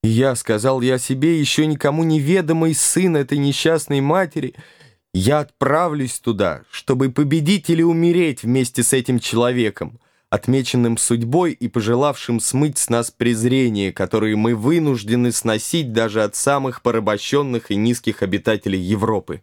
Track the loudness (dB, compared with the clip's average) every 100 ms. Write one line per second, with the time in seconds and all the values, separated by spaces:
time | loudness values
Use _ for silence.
0 | 2 2 2 0 -2 0 0 0 0 0
1 | -2 0 0 2 0 0 0 0 0 0
2 | 2 2 2 0 2 0 0 0 0 2
3 | 2 2 0 0 0 0 0 0 0 0
4 | 2 2 0 -4 -8 -10 -20 _ -20 _
5 | _ -2 2 0 -2 _ 0 2 0 -2
6 | -4 -4 -4 0 -2 -2 -12 -16 -2 0
7 | 0 0 0 0 0 0 0 2 2 2
8 | 2 2 0 -2 0 0 0 -2 0 0
9 | 0 -2 0 0 0 0 -2 -4 -12 -12
10 | _ _ _ -4 0 0 2 0 2 0
11 | 0 0 2 0 0 -2 -4 -2 0 2
12 | 0 -2 -4 -2 0 0 0 -2 0 0
13 | -2 _ 0 2 2 2 2 0 -2 -2
14 | -2 0 0 2 2 2 2 2 0 -2
15 | -2 0 0 0 -2 -2 -2 -4 -2 0
16 | 0 0 -2 0 0 0 -2 -4 -2 0
17 | 0 -2 0 -2 0 -4 -2 0 0 0
18 | -4 -4 -2 -2 -2 -2 -2 -4 -2 0
19 | 0 -2 -4 -14